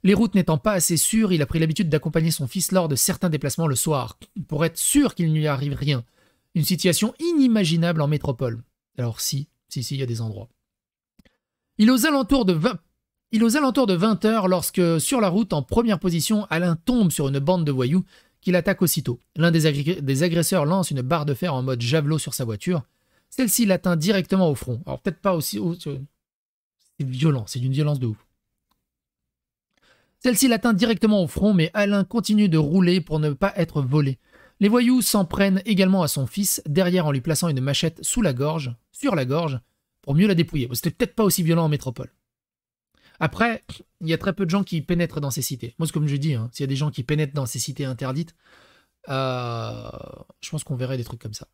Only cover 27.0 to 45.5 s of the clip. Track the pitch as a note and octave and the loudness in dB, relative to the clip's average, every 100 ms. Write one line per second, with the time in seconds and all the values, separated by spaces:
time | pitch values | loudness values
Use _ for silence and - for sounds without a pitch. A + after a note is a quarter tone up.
27 | C3+ B2+ D#3+ C3+ G#2+ A#2+ B2+ C3+ D3 C#3+ | -6 0 0 0 -4 -6 -2 0 0 0
28 | A#2+ G#2+ _ _ _ _ _ _ _ _ | -4 -6 _ _ _ _ _ _ _ _
29 | _ _ _ _ _ _ _ _ _ _ | _ _ _ _ _ _ _ _ _ _
30 | _ _ B3+ A3+ C4 A3+ A#3+ G3 A3+ G#3+ | _ _ 0 4 4 4 2 2 2 2
31 | A3 G#3 E3+ - G#3 F#3+ D#3+ G#3+ G3+ G3+ | 4 2 2 2 2 4 2 2 2 2
32 | F#3+ A#3 G3 G#3+ G#3 D#3+ C#3+ F#3 F3 F#3 | 0 -2 0 2 4 4 2 4 4 2
33 | D#3 D#3 D3+ C#3+ G3 G3+ E3 D3+ B2+ D3+ | 0 -2 0 0 -2 0 -2 -2 0 2
34 | C#3 C3 _ _ - _ G3+ A#3+ B3 B3+ | 0 -4 _ _ -20 _ 2 4 4 2
35 | - G#3 F3+ - G3 F#3+ G#3 F#3+ F#3+ F#3+ | 2 0 0 0 2 2 2 2 4 4
36 | D#3 - C3 - G3+ - - D3 F3+ F3+ | 2 -2 -4 -4 -4 -4 -2 2 4 4
37 | D#3 C#3 E3 D#3 E3+ C3+ C3 C#3 E3 - | 2 0 0 0 0 0 0 0 -2 -4
38 | - - G3 B2 C#3+ D#3+ C3+ A#2 _ - | -4 0 2 2 -2 -2 -6 -10 _ -4
39 | C#4+ F3 B2+ D3 E3 B2+ _ _ _ _ | 0 0 0 0 -2 -6 _ _ _ _
40 | - C#3+ G#3 E3+ E3 D3+ B2 A#2+ E3+ - | -2 2 4 4 0 -2 -4 -4 -6 -2
41 | A#3+ - G#3 F#3 E3 E3 D#3+ D3 C3+ A#2+ | -4 2 2 2 2 2 2 -2 -4 -10
42 | - _ _ _ _ _ _ _ _ _ | -14 _ _ _ _ _ _ _ _ _
43 | _ _ D#3+ - A#3 A3 - - - _ | _ _ -4 0 -2 -2 -10 -20 -20 _
44 | D#3+ E3 G3 F3+ F3+ G3 F#3+ E3 C#3+ F3 | -4 -2 -2 -2 0 0 0 -4 -2 -2
45 | E3+ D#3 C#3+ B2+ B2 | -2 -4 -6 -6 -6